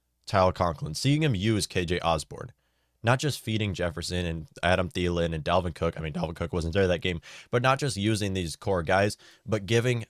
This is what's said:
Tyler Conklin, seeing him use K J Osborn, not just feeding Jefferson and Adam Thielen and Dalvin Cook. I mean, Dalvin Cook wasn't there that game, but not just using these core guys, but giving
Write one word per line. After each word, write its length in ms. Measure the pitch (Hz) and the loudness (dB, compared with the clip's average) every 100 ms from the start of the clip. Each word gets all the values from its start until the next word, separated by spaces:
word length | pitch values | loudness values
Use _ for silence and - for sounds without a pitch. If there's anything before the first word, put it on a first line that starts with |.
| _ _ - | _ _ 0
Tyler 260 | 101 92 | 4 4
Conklin, 420 | - 90 78 76 | 4 0 0 -6
seeing 280 | 78 135 151 | -2 2 2
him 120 | 156 | 2
use 320 | 98 107 107 - | 2 2 2 0
K 180 | 95 | -2
J 160 | 85 87 | 0 0
Osborn, 520 | 82 80 - - - - _ _ _ _ | 2 0 -2 -12 -14 -16 _ _ _ _
not 160 | 113 127 | 0 0
just 200 | 151 - | 0 -4
feeding 340 | - 110 104 | -4 -2 -2
Jefferson 520 | 85 87 80 78 90 87 | -2 -4 -4 -4 -2 -2
and 220 | 82 78 - | -4 -8 -2
Adam 260 | 85 90 92 | 2 2 0
Thielen 460 | - 87 87 85 | 0 0 2 0
and 100 | 82 | -2
Dalvin 300 | 82 87 90 | 0 2 0
Cook. 220 | - 85 - | -2 -4 -2
I 40 | |
mean, 120 | 80 | -6
Dalvin 240 | 82 82 - | -6 -6 -6
Cook 160 | 85 | -4
wasn't 220 | 90 80 | -2 0
there 140 | 98 92 | 2 2
that 120 | 87 | 2
game, 200 | 92 82 - - - | -2 -6 -8 -20 -4
but 100 | 120 | 0
not 160 | 131 135 | 2 2
just 180 | 143 98 | -2 -2
using 380 | 104 107 101 | 0 0 0
these 220 | 95 85 - | -2 -4 -6
core 260 | - 92 | -2 -2
guys, 340 | 80 92 104 - - - - | 2 4 2 0 -14 -20 -6
but 200 | 107 98 | -6 0
giving 400 | 117 123 120 | 0 2 -2